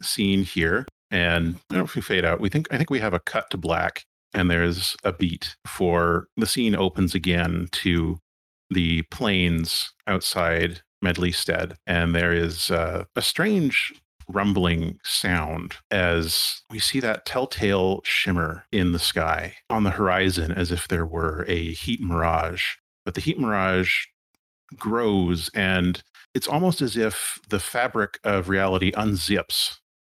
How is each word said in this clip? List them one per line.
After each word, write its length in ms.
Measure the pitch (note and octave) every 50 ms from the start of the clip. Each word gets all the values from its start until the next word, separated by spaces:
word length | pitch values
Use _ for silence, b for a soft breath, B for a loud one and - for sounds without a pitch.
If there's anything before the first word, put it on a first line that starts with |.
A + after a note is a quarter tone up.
| -
scene 400 | - - - G#2+ G2 G2 G2 G2
here. 420 | F2 - - E2 D#2+ F2 A2+ - - - _ _ -
And 460 | - F#2 F2 F2 E2+ E2+ E2+ E2 E2+ F2 _ -
I 40 | -
don't 40 | F#2
know 60 | F2+
if 100 | - -
we 60 | B2+ -
fade 220 | - G#2 F#2 E2+
out. 160 | E2 E2+ -
We 80 | A2+ G2
think, 180 | - D3 D#3 - -
I 40 |
think 140 | B2 D#3+ -
we 100 | C#3+ B2
have 120 | G#2+ G#2+ F2+
a 40 | E2+
cut 300 | - - - A2+ - -
to 60 | -
black, 480 | F#2 E2 E2 E2 E2 E2+ F2 - - - _ _ _ _ _ -
and 160 | - F2+ F2+
there's 460 | E2+ E2+ E2+ F2 E2+ F2+ F#2 - - - -
a 80 | G2+ F2+
beat 440 | - F#2+ F2 E2 - - - - _ -
for 600 | - - - F#2+ F2 E2+ E2+ E2+ E2+ E2+ E2+ - _ -
the 100 | - A2
scene 280 | G#2 - C3 A#2+ A2 G2+
opens 380 | F2 F#2+ F#2 - - F#2+ F2 -
again 540 | F#2+ E2 F2+ F2 F2 E2+ E2+ F2 E2+ F2 E2 -
to 460 | - - G2 F2 E2+ E2 D#2 E2 E2 _ _ _ _ _ _ _ _ _ -
the 320 | F#2 F#2 F2 E2 E2 E2 D#2+ -
plains 840 | - - B2+ G#2+ G2 F#2 F2+ F2 E2+ E2 E2 - - - - - _ _ -
outside 760 | - G2 F2+ - - - F#2+ F2 E2+ E2 E2 E2+ F2 F2 E2 _ _ _ - -
Medleystead. 680 | F2+ F2 E2 F2 F2+ F2 - - - E2+ E2+ F2 F2 F#2 - -
And 280 | - F2+ E2+ E2+ E2+ E2+
there 180 | E2+ F2 F2 E2+
is, 380 | E2+ E2+ E2 E2 E2 - -
uh, 340 | F#2 E2 E2 E2 E2+ F2+ F2+ - -
a 60 | - -
strange 680 | - - - E3 G#3+ G#3+ F#3+ D#3+ C3+ - - - - - - _ _ _ - - -
rumbling 680 | F#2+ G2 G2 G2+ F#2+ F#2+ F2+ F2 E2+ E2 E2 E2 E2+ - -
sound 680 | - - - - G2 F2+ E2+ D#2 D2+ D#2 E2 F2 - - - _ -
as 720 | - G2 F2+ F2 E2+ E2+ D#2+ D#2+ - - - - - - - -
we 80 | A2+ G#2+
see 200 | - - - C3+
that 260 | B2 A2+ G#2+ - -
telltale 760 | - - B2+ B2+ C3 - - A#2 G2+ G2 G2 F#2 F#2 F#2+ - -
shimmer 600 | - - - - - F#2 F2 E2 D#2 D#2 E2 - - -
in 200 | G#2 F#2 F2+ E2+
the 60 | E2
sky 540 | - - - - D#2+ D#2+ D#2+ D#2+ E2 F2+ - - _ -
on 140 | A#2+ A2 G#2+
the 80 | G2
horizon, 600 | F2+ - G#2 F#2 F2+ F#2+ F#2+ F#2+ F2+ F2 D#2+ D#2+ E2+
as 180 | F#2 F2+ D#2+ F2+
if 140 | F2 - -
there 160 | F#2+ E2+ E2
were 400 | D#2 D#2+ E2 D#2+ D#2+ D#2 D#2 - -
a 240 | F2+ E2+ E2 E2 D#2+
heat 260 | - - - A#2 -
mirage. 760 | - F2 F2 E2 E2 E2 D#2+ D#2+ D#2+ E2 F2 F2 - - - - _ _ _ _ -
But 100 | G2+ F#2
the 60 | -
heat 180 | - D#3 E3+ -
mirage 680 | C3+ A2+ G#2+ G2 F#2+ F#2+ F#2 F#2 F#2 F#2 - - - - _ _ _ _ _ _ _ _ _ _ _ - -
grows, 760 | F#2 - G#2+ A2 A#2 A#2+ A2 G#2 G2 F#2 F2 F2 E2 D#2+ - -
and 480 | A2 G2 F#2+ F#2+ F#2 F2+ F2+ F2 - - _ B B B B -
it's 140 | - - -
almost 320 | C#3+ D3+ F3+ F#3 E3 - D3
as 140 | A#2+ G#2
if 420 | A#2 A2 A2 G2+ - - - - - _ -
the 120 | G#2+ G2
fabric 580 | - - - B2 A#2+ B2+ - A2+ G#2 - - - -
of 240 | A2 G2+ G2 F2+ F#2
reality 420 | F#2+ F#2+ F#2+ F#2+ F#2+ F#2 F#2+ G2 G2+
unzips, 840 | G#2+ G#2+ G#2+ G#2 F2+ - - A2 F#2 - - - - - - - - _ _ _ _ _